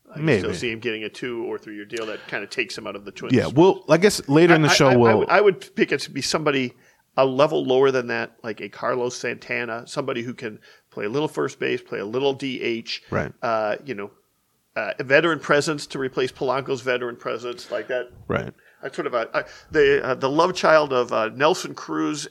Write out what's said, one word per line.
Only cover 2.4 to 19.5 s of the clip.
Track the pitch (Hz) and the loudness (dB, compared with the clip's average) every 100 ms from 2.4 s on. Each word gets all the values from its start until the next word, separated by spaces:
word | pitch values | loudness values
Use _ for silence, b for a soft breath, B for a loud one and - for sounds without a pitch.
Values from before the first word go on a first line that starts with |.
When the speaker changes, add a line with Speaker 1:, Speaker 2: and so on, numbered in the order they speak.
| 101 | -8
Speaker 1:
takes | - 127 - | -8 -8 -10
him | 104 | -12
out | 101 | -12
of | |
the | 104 | -14
Twins. | - 117 | -12 -2
Speaker 2:
Yeah, | 127 80 | 0 2
well, | 123 185 - - | 4 4 4 2
I | 160 | 4
guess | 202 - - | 4 2 2
later | 143 175 | 4 6
in | 165 | 6
the | 151 | 4
Speaker 1:
I, | |
Speaker 2:
show | - 135 | 6 6
Speaker 1:
I, | |
I | 127 | 8
Speaker 2:
we'll | 117 107 | 6 6
Speaker 1:
would, | - | 4
I | 185 | 4
would | 208 190 - | 4 2 -2
pick | - 226 | -4 -2
it | 143 | -2
to | - | -4
be | 147 | -8
somebody | 127 170 156 135 127 - b b _ - | -4 -2 0 0 -2 -6 b b _ 0
a | 135 | 2
level | 127 151 156 | 4 2 2
lower | 139 127 135 | 2 4 4
than | 131 120 | 4 0
that, | 117 117 _ | -4 -6 _
like | 117 107 | -10 -10
a | 101 | -10
Carlos | - 117 131 123 123 | -6 -4 -2 -4 -4
Santana, | 123 113 - 120 120 113 123 | -6 -8 -6 -6 -6 -8 -8
somebody | - 135 131 | -8 -6 -6
who | 117 | -6
can | 117 120 104 b b _ | -8 -10 -12 b b _
play | - | -8
a | 104 | -6
little | 127 151 | -2 -4
first | - 139 - | -4 -6 -4
base, | 135 127 | -4 -4
play | - 117 | -6 -10
a | 101 | -6
little | 120 139 | -2 -2
D | 135 139 123 | -2 -6 -6
H, | 113 117 117 - - | -4 -4 -6 -12 -6
Speaker 2:
Right. | 143 - - | -6 -4 -6
Speaker 1:
uh, | 120 113 107 - | -4 -2 -2 -4
you | 143 | -8
know, | 104 101 _ _ _ _ _ _ - | -12 -12 _ _ _ _ _ _ -8
uh, | 104 - | -6 -6
a | |
veteran | 135 139 165 156 | 2 4 4 0
presence | - 143 143 151 - | 2 2 2 -4 -8
to | 151 | -6
replace | 131 139 131 | -6 -4 -4
Polanco's | - 139 127 135 135 | -2 -2 -2 -2 -4
veteran | 117 123 120 120 | -2 -2 -4 -8
presence, | 127 120 120 117 - | -8 -8 -8 -12 -8
like | 110 110 | -8 -4
that. | 127 123 - - | -6 -6 -12 -4
Speaker 2:
Right. | - - - b b | -4 -4 -12 b b
Speaker 1:
I | 143 | -12
sort | - 143 | -8 -4
of, | |
uh, | 120 113 | -4 -4
I, | - 135 | -4 -6